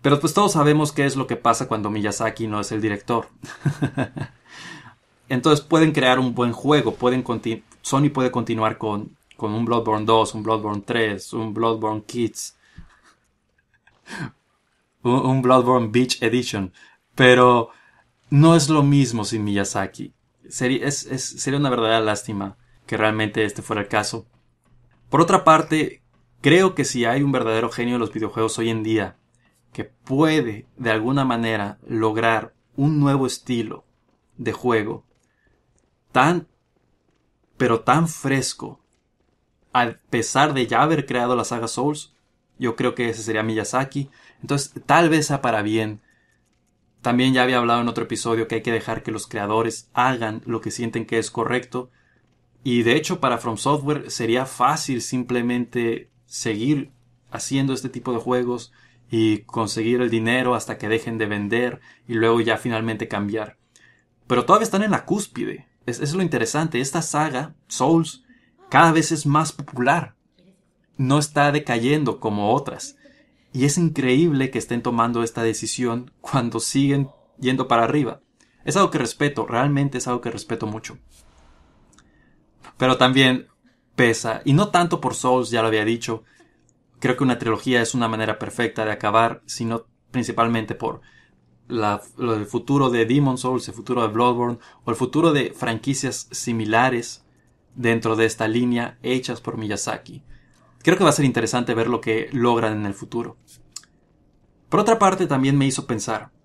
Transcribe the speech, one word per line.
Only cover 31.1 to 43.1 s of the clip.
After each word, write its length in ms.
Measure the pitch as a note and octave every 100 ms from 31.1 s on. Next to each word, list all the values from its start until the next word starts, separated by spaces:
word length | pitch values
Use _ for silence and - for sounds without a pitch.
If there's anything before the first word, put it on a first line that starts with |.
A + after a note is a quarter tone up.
| C#3
manera, 560 | C3 A#2 A#2 A2 G2+ - -
lograr 680 | A2+ A2 A2 A2+ A2 A2 _ _
un 240 | - C#3+ D3+
nuevo 260 | C#3 C#3
estilo 600 | C3 - - A#2+ A2 - _ _ _ _ _ -
de 140 | A2+
juego, 540 | G#2+ B2 A2+ G#2 - _ _ _ _ _ _ _ _ _ _ _
tan, 380 | - C#3+ F3 - _ _ _ _ _ _ _ _ _ _
pero 240 | _ B2+ A2+
tan 300 | - C#3+ E3
fresco, 720 | - C#3 C3+ B2+ - - - _ _ _ _ _ _ _ _ _
a 220 | B2 A#2 - _
pesar 440 | A#2+ A2 C3 D3+
de 140 | C#3 A#2
ya 140 | A#2
haber 240 | D3+ D#3
creado 320 | - B2 B2 B2
la 80 |
saga 240 | A2 A#2+ A2+
Souls, 440 | - C#3 D3 - _ _ _ _ _
yo 160 | B2
creo 200 | - B2
que 120 | A#2+
ese 160 | A#2